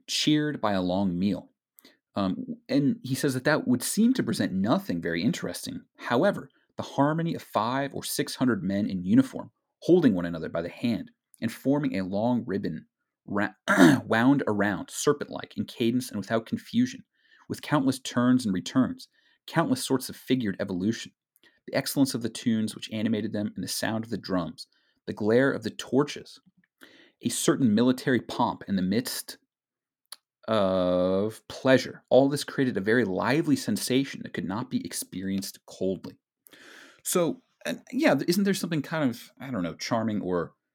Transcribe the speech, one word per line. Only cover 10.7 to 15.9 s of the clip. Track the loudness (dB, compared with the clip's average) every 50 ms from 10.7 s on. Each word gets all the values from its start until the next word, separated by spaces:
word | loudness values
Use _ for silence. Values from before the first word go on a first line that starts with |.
| -6 -4 -2 -2 -2 -2 -4 -8 -16 _ _ _ _ _
and | -6 -6
forming | -4 -2 0 0 2 2 0 -2 -2
a | -2 -4
long | -2 -2 0 0 2 2 0 0
ribbon | -2 -2 -2 -2 -4 -6 -8 -10 _ _ _ _ _ _ _ _
ra-, | -4 -2 -2 -2 -2 -4 _ _
<clears throat> | 2 6 8 8 8 8 6 2
wound | 0 2 4 4 4 4 4 2
around, | 0 0 0 2 0 0 -2 -6 -8
serpent-like, | -10 -4 0 0 0 0 -2 -10 -10 -10 -12 -10 -8
in | -8 -8
cadence | -6 -4 -2 0 0